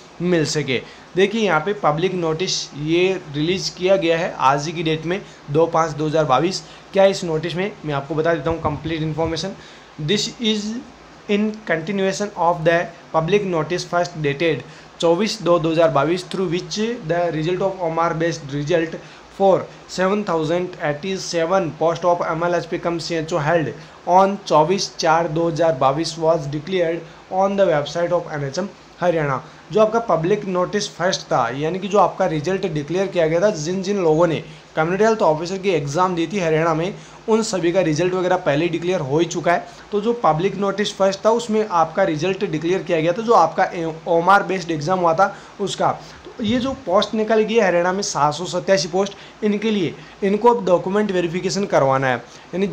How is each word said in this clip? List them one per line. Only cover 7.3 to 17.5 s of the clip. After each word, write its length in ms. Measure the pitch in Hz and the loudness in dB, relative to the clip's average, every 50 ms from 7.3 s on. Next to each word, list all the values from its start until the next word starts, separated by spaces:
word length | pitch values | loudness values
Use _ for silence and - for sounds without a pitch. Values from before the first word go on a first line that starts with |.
| 156 156 160 170 147 | -4 -4 -4 -4 -4
में, 160 | 175 190 208 202 - - | -4 -4 -6 -6 -8 -6
मैं 80 | 151 143 | -4 -4
आपको 220 | 139 143 151 160 | -4 -4 -4 -2
बता 180 | 151 156 165 170 | 0 0 0 0
देता 160 | 156 139 165 | 0 -2 -4
हूँ 120 | 165 165 | -4 -2
complete 400 | 160 151 147 139 - 160 165 156 | -4 -4 -6 -4 -6 -6 -4 -4
information। 520 | 156 160 151 160 165 165 165 147 185 196 - - - - - - - - - - | -4 -4 -2 -2 -2 -2 -2 -4 -6 -8 -10 -12 -18 -20 -20 -20 -20 -20 -12 -8
This 260 | 151 147 208 208 - 233 - - 240 | -2 -2 0 -2 -2 -6 -8 -4 -2
is 220 | 214 214 214 202 214 226 254 302 - - - - - - - - - | -2 -2 -2 -4 -6 -8 -10 -12 -14 -20 -20 -20 -20 -20 -14 -4 -2
in 220 | 208 202 214 214 214 214 - | 0 0 0 -2 -4 -8 -4
continuation 680 | - 165 160 156 185 202 196 190 190 190 - 202 202 - - | -4 -4 -2 -2 -4 -2 -2 -2 -2 -2 -4 -6 -6 -4 0
of 240 | 165 170 175 160 160 | 0 0 0 2 2
the 140 | 170 165 170 180 - - - - - - | 2 2 2 0 -4 -10 -18 -14 -4 -2
public 320 | 160 160 165 202 208 202 | -2 0 2 0 0 0
notice 380 | 190 175 160 151 160 180 170 - | 0 -2 -2 -2 -2 -4 -6 -4
first 360 | - 175 175 175 170 - 156 151 | -2 -2 -2 -2 -2 -4 -2 -2
dated 380 | 139 143 147 170 160 147 131 - - - - - - - - | -2 0 0 0 0 0 -2 -6 -14 -18 -20 -20 -18 -6 0
चौबीस 420 | 175 165 170 175 220 208 - - | 2 2 4 4 2 -2 -2 -2
दो 160 | 160 170 175 170 | 2 2 2 4
दो 120 | 156 165 | 4 2
हज़ार 180 | 160 160 165 156 | 4 4 4 4
बाईस, 340 | 143 139 139 156 180 180 - - | 4 2 2 2 0 -2 -4 -8
through 220 | - 175 190 170 | -4 -4 -2 -2
which 280 | 165 185 - - - 208 220 233 247 247 165 | -2 -4 -4 -6 -4 -4 -2 -2 -4 -6 -4
the 140 | 156 170 175 175 170 151 | -4 -2 0 0 -2 -2
result 300 | 156 156 175 | -2 -2 -2